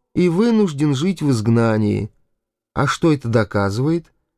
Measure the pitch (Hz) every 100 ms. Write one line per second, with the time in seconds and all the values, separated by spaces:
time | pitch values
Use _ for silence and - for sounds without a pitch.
0 | _ - 180 170 233 220 196 139 151 135
1 | 180 175 151 117 107 117 113 110 104 101
2 | 104 _ _ _ _ _ _ - 143 -
3 | 170 143 117 113 104 104 98 104 143 170
4 | 165 _ _